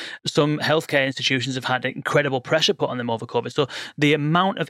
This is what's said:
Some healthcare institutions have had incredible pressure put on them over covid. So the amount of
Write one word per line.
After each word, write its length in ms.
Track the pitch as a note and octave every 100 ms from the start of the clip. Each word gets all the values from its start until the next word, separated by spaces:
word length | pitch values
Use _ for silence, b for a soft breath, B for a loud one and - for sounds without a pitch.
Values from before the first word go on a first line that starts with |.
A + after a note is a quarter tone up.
| B B -
Some 340 | - D3+ D3+
healthcare 460 | D3 D#3 - C#3+ C3+
institutions 500 | C3 A#2+ C3+ B2 C3
have 100 | B2
had 180 | B2+
incredible 580 | B2+ C3 - D3+ C#3+ C3
pressure 340 | - D#3+ D#3 -
put 140 | C#3
on 80 | B2
them 120 | A#2+
over 160 | A2+ B2
covid. 280 | A#2+ A#2+
So 140 | - C#3 B B -
the 160 | C#3+
amount 460 | D3+ D3 E3+ F#3+
of 100 | -